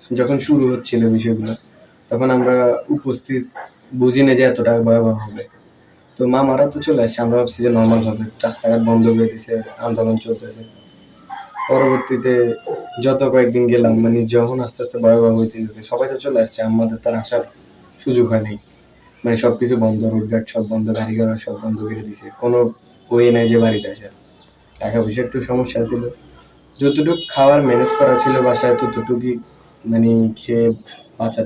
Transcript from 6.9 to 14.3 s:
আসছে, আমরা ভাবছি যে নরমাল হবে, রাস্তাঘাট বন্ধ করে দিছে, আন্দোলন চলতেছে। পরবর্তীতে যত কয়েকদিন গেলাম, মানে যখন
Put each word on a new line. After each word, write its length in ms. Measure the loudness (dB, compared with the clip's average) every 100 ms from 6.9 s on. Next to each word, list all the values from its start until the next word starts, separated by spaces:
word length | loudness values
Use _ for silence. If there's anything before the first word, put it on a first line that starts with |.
| 0
আসছে, 200 | 0 0
আমরা 140 | 0 0
ভাবছি 240 | 0 0
যে 60 | 0
নরমাল 300 | 4 4 2
হবে, 260 | 0 -4 -8 -6
রাস্তাঘাট 380 | -6 -2 0 2
বন্ধ 260 | 2 4 4
করে 200 | 2 0
দিছে, 300 | -4 -6 -6 -6 -10
আন্দোলন 380 | -6 -2 0 -2
চলতেছে। 480 | -4 -8 -10 -18 -20 -20 -20 -20 -20 -20 -18 -18 -16 -10 -2
পরবর্তীতে 840 | 2 2 0 -2 -2 0 2 2 -2 -8 -10 -10 -4
যত 200 | 0 0
কয়েকদিন 440 | 2 2 2 2 2
গেলাম, 320 | 4 4 4
মানে 280 | 2 2
যখন 340 | 2